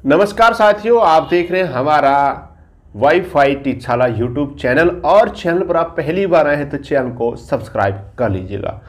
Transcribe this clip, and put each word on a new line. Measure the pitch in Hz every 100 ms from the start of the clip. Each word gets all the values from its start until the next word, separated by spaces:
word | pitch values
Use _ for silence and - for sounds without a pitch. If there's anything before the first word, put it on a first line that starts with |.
नमस्कार | 135 156 208 - 226
साथियों, | - 214 208 214 233
आप | 185 160 143
देख | 175 175
रहे | 185
हैं | 180
हमारा | 127 143 151 139 139 139 - - _ _ _ _
Wi-Fi | 104 135 175 180 147 139 139
टीचशाला | 135 123 - 120 127
YouTube | 107 123 127 143 -
चैनल | 127 127 170 -
और | 147 196 226
चैनल | - 170 170
पर | 175 165
आप | 165 -
पहली | 143 180 196
बार | 170 147
आए | 147
हैं | 143
तो | 143
चैनल | - 143 127
को | 123 120 -
सब्सक्राइब | - 139 - 110 98 98 - -
कर | 113
लीजिएगा। | 95 95 98 - -